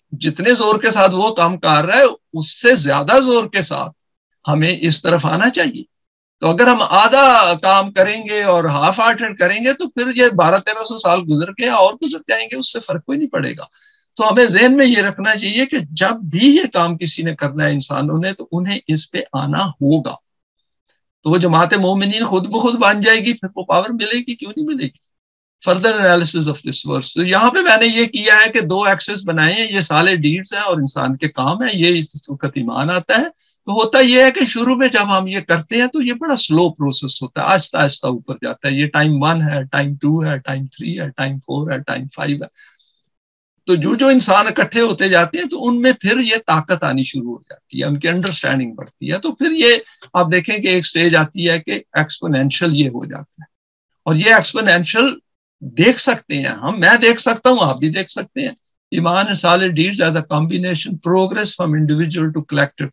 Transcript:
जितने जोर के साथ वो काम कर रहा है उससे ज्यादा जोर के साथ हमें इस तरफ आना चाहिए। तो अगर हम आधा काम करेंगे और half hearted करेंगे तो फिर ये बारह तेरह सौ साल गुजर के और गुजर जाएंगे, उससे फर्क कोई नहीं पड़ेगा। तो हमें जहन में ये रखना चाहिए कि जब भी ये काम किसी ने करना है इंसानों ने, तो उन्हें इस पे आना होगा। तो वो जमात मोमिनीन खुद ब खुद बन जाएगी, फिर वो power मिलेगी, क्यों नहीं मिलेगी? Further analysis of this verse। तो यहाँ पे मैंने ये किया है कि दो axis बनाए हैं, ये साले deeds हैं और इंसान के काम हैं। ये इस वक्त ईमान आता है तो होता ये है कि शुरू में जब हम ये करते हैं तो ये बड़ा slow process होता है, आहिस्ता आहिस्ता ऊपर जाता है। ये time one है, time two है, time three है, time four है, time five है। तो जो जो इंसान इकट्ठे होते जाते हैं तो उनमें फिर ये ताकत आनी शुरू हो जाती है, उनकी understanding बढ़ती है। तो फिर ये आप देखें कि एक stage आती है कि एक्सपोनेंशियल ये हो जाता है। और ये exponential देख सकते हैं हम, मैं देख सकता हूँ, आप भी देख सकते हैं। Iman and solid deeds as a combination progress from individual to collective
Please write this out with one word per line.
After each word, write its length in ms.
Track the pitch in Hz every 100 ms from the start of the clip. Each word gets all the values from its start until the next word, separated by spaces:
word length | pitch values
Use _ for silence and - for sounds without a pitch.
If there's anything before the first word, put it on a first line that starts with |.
| _
जितने 380 | 143 156 156 214
जोर 260 | 240 214 208
के 140 | 226
साथ 180 | 208 190
वो 220 | 185 220
काम 260 | 214 170 185
कर 280 | 165 147 170
रहा 120 | 247
है 100 | 254 - _
उससे 440 | 160 151 - 240 254
ज्यादा 420 | 139 143 143 262
जोर 260 | 254 233 208
के 180 | 196
साथ 260 | 160 139 156 - _ _ _ _ -
हमें 320 | 147 165 180
इस 240 | 160 151
तरफ 220 | 165 170 147
आना 240 | 165 240
चाहिए। 360 | - 285 - - _ _ _ _ -
तो 60 | 160
अगर 220 | 175 240
हम 120 | 233
आधा 720 | - 185 226 269 269 233 180
काम 380 | 170 190 196 196
करेंगे 520 | 196 190 220 214 208
और 240 | 202 175 160
half 320 | 143 160 196
hearted 380 | 226 226 220 196
करेंगे 360 | 180 214 247
तो 140 | 277 330
फिर 340 | 247 247 240
ये 80 | 247
बारह 280 | 190 165 190
तेरह 240 | 214 214
सौ 160 | 220 226
साल 240 | 180 180
गुजर 300 | 165 147 175
के 180 | 196 247
और 240 | 226 -
गुजर 240 | 240 302 320
जाएंगे, 380 | - 226 226 262
उससे 220 | 262 233
फर्क 240 | - 165 -
कोई 100 | 285
नहीं 100 | 294
पड़ेगा। 420 | 160 143 - - _ _ _ _ -
तो 60 |
हमें 240 | 220 214 240
जहन 280 | 185 247 277
में 100 | 262
ये 160 | 220
रखना 340 | 196 - 214 208
चाहिए 300 | 202 220 269
कि 140 | 277
जब 400 | 147 156 190 226
भी 360 | 170 165 269 302
ये 80 | 320
काम 280 | 180 170 170
किसी 280 | 165 -
ने 120 | 165 156
करना 300 | 143 147 147
है 80 |
इंसानों 460 | 143 - 139 147 156
ने, 140 | 185
तो 100 | 196
उन्हें 380 | - 170 185 202 -
इस 160 | 156 -
पे 200 | - - 139
आना 280 | 143 151
होगा। 540 | 190 - 139 156 - - _ _ _ _ _ _ _ _ _ _
तो 60 | 156
वो 80 | 175
जमात 360 | 175 160 -
मोमिनीन 520 | 208 185 196 196 214 233
खुद 220 | 185 185
ब 120 | 226
खुद 160 | 240 233
बन 260 | 202 208
जाएगी, 320 | 220 226 214
फिर 160 | 233 190 190
वो 60 |
power 280 | 185 170 214
मिलेगी, 440 | 233 214 240 247 233
क्यों 160 | 302
नहीं 160 | 311 302
मिलेगी? 320 | 269 269 - _ _ _ _ _ _ 185
Further 260 | 185 220
analysis 540 | 214 185 175 165 170 151
of 140 | 139 151
this 260 | 139 147
verse। 240 | 135 - 160
तो 80 |
यहाँ 280 | 180 196 240
पे 120 | 381
मैंने 240 | 359 220 233
ये 180 | 226 233
किया 320 | 233 214 214
है 120 | 220
कि 120 | 180
दो 260 | 165 190 202
axis 340 | 196 - 202
बनाए 320 | 196 160 156
हैं, 180 | 214 220
ये 100 | 196
साले 360 | 160 156 180 180
deeds 360 | 147 180 196
हैं 80 | 202
और 200 | 208 165
इंसान 340 | 139 143 131 135
के 120 | 151
काम 360 | - 131 196
हैं। 100 | 254
ये 160 | 190 175
इस 380 | 170 156 147 -
वक्त 260 | 143 135 143
ईमान 320 | 117 - 143
आता 260 | 180 - 220
है 160 | 330 - _ _ -
तो 80 |
होता 260 | 202 226 269
ये 240 | 254 254
है 80 | 262
कि 140 | 294 254
शुरू 300 | 226 247 254
में 140 | 254
जब 100 | 220
हम 280 | 202 190 185
ये 140 | 190
करते 360 | 170 170 156 226
हैं 100 | 247
तो 140 | 311
ये 120 | 240
बड़ा 220 | 240 330 262
slow 340 | - 160 175
process 500 | 160 139 131 131 -
होता 180 | 139 151
है, 60 | -
आहिस्ता 320 | 190 - 165
आहिस्ता 300 | 139 - 135
ऊपर 240 | 120 -
जाता 340 | 131 117 - 139
है। 120 | 135
ये 80 | 147
time 320 | 151 151 143
one 220 | 151 165
है, 260 | 151 143 135
time 280 | 139 143 139
two 280 | 147 160
है, 160 | 156 135
time 280 | 139 135 135
three 260 | - 156
है, 160 | 180 143
time 300 | 139 135 135
four 340 | - 135 151
है, 80 | 131
time 260 | - 127 135
five 360 | - 147 143
है। 60 | - _ - _ _ _ _ _ _ _ _ _ -
तो 80 | 175
जो 200 | 165 226
जो 160 | 269
इंसान 360 | 254 - 196 214
इकट्ठे 320 | - 190 233
होते 300 | 233 160 190
जाते 280 | 175 170 339
हैं 100 | 302
तो 100 | 339
उनमें 360 | 240 240 254
फिर 260 | - 196 240
ये 180 | 233 220
ताकत 460 | 196 156 156 175
आनी 220 | 147 131 131
शुरू 240 | 139 120
हो 140 | 120 -
जाती 300 | - _ 131
है, 60 | 143
उनकी 220 | 143 165
understanding 680 | 175 180 156 135 135 120 113
बढ़ती 320 | - - 135
है। 120 | 185
तो 120 | 320
फिर 200 | - 320
ये 320 | 320 240 226 - - - 180
आप 120 | 170
देखें 340 | 180 170 208
कि 80 | 196
एक 160 | 180 170
stage 300 | 165 170 160
आती 280 | 156 185
है 160 | 170 165
कि 140 | 180
एक्सपोनेंशियल 960 | 202 - 151 151 - 170 135 139 - 175
ये 160 | 147 135
हो 180 | 120 156
जाता 360 | - - -
है। 60 | - _ _ _ _ _ 160
और 100 | 156
ये 220 | 208 220
exponential 800 | - - 208 175 165 220 269 - _ _ _ _
देख 360 | 139 117 220 247
सकते 360 | - - - 143
हैं 140 | 135
हम, 320 | - 147 214
मैं 200 | 175 233
देख 180 | 226 233
सकता 300 | 247 226 254
हूँ, 100 | 247
आप 180 | 156 127
भी 120 | 156
देख 200 | 185 190
सकते 320 | - 196 262
हैं। 140 | 262 - _ _ _
Iman 320 | - 170 185 208
and 120 | 185
solid 340 | - 180 190
deeds 280 | 156 180 196
as 140 | 165 160
a 80 | 156
combination 580 | 151 160 185 180 165 - 170 170
progress 420 | 185 190 208 208
from 220 | - 165
individual 600 | 151 151 151 165 170 156
to 120 | 156 143
collective 360 | 147 143 - 139